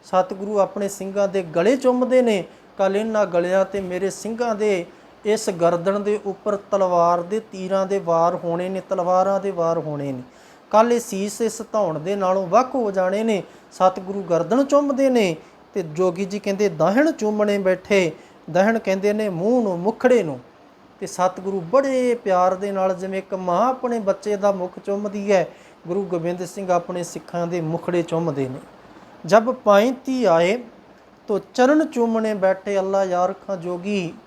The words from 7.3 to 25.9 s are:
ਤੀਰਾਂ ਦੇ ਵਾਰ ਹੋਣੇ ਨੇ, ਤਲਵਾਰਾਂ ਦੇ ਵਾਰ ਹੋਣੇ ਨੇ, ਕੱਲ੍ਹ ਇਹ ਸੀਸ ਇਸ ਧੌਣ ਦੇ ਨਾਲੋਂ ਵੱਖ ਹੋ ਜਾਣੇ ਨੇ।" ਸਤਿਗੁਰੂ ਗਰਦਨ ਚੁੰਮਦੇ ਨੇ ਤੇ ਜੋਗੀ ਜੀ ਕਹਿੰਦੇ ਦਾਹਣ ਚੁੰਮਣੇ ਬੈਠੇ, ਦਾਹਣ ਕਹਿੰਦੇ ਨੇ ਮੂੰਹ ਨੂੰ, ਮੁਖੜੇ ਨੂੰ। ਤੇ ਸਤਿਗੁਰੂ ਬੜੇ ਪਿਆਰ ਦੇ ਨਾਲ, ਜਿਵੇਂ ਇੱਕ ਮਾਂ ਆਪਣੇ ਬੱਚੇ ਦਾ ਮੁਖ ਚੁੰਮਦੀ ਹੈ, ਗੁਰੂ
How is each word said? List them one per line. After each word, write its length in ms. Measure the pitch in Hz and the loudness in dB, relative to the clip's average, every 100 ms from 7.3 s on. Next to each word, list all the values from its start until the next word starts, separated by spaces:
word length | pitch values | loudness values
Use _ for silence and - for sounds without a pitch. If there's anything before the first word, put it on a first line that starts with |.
| 214 | -6
ਤੀਰਾਂ 460 | 220 190 185 190 190 | -6 -10 -2 -2 0
ਦੇ 140 | 196 | -2
ਵਾਰ 360 | 170 165 170 180 | 0 2 2 0
ਹੋਣੇ 340 | 175 170 180 | -4 -4 -4
ਨੇ, 120 | 190 180 | -6 -4
ਤਲਵਾਰਾਂ 500 | 185 175 185 190 196 | -4 2 2 2 0
ਦੇ 120 | 196 | -2
ਵਾਰ 260 | 175 165 165 | -2 -2 -2
ਹੋਣੇ 340 | 156 147 143 | -4 -6 -6
ਨੇ, 100 | 131 127 - - - - | -8 -12 -20 -20 -20 0
ਕੱਲ੍ਹ 220 | 214 233 | 4 4
ਇਹ 60 | 240 | 2
ਸੀਸ 420 | 233 190 202 196 | -2 -4 -4 -2
ਇਸ 200 | 226 - 214 | -4 -4 -6
ਧੌਣ 280 | 220 190 156 | -2 -2 -2
ਦੇ 160 | 156 202 | -4 -2
ਨਾਲੋਂ 320 | 185 190 185 | 0 0 4
ਵੱਖ 280 | 196 254 262 | 2 4 0
ਹੋ 160 | 220 | -2
ਜਾਣੇ 320 | 190 185 196 | 0 0 0
ਨੇ।" 200 | 226 208 - - - | 0 -2 -2 -16 -20
ਸਤਿਗੁਰੂ 500 | - 185 185 190 196 | 2 2 2 -8 -8
ਗਰਦਨ 420 | 175 170 165 233 | 0 0 2 0
ਚੁੰਮਦੇ 460 | 277 285 285 262 269 | 4 2 2 2 2
ਨੇ 260 | 247 190 160 - - - 208 | 4 2 0 -8 -20 -10 -8
ਤੇ 60 | |
ਜੋਗੀ 440 | 165 151 185 175 196 | -6 0 0 0 -6
ਜੀ 140 | 202 | -6
ਕਹਿੰਦੇ 300 | 202 196 208 | -4 0 0
ਦਾਹਣ 420 | 160 160 208 302 | 2 2 4 2
ਚੁੰਮਣੇ 460 | 320 214 214 208 202 | 2 -2 0 0 2
ਬੈਠੇ, 540 | 190 185 - 202 175 - - - - | 2 0 2 2 2 -2 -20 -20 -4
ਦਾਹਣ 280 | 165 202 226 | 2 2 2
ਕਹਿੰਦੇ 340 | 220 190 202 | 0 0 0
ਨੇ 160 | 208 214 | 0 -2
ਮੂੰਹ 340 | 170 190 254 | -2 0 0
ਨੂੰ, 160 | 214 175 | 0 -2
ਮੁਖੜੇ 440 | 185 226 247 240 | -4 0 2 4
ਨੂੰ। 160 | 170 127 - _ - _ - - | 2 -6 -14 _ -20 _ -20 -14
ਤੇ 80 | 196 | -12
ਸਤਿਗੁਰੂ 540 | - 185 185 190 196 | -2 -2 -2 -6 -6
ਬੜੇ 540 | 165 247 277 262 247 233 | 0 0 2 0 0 0
ਪਿਆਰ 400 | 214 180 185 185 | 2 4 4 2
ਦੇ 160 | 202 | -4
ਨਾਲ, 220 | 196 190 185 | -2 0 -2
ਜਿਵੇਂ 240 | 190 190 | -4 -6
ਇੱਕ 140 | 185 | -6
ਮਾਂ 360 | 190 185 175 240 | -6 -2 2 2
ਆਪਣੇ 300 | 254 247 233 | 0 -4 -2
ਬੱਚੇ 360 | 196 190 208 202 | -2 -2 -2 0
ਦਾ 160 | 202 | 0
ਮੁਖ 280 | 196 180 - - | 0 -4 -8 -6
ਚੁੰਮਦੀ 460 | 202 208 202 202 | -4 -4 -6 2
ਹੈ, 160 | 196 165 - - - | 2 2 -6 -20 -20
ਗੁਰੂ 160 | - | -8